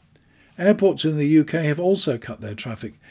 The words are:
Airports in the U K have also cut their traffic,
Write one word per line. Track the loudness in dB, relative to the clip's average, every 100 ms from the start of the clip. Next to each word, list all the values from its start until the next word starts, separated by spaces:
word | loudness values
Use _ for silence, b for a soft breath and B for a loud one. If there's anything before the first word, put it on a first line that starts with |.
| _ b b b b -2
Airports | 2 4 2 2 -2
in | 0
the | 4
U | 4
K | 2 0 -2
have | 0
also | 0 0 0 -4
cut | -6 -14
their | -12
traffic, | -12 -10 -10 -12 -16 B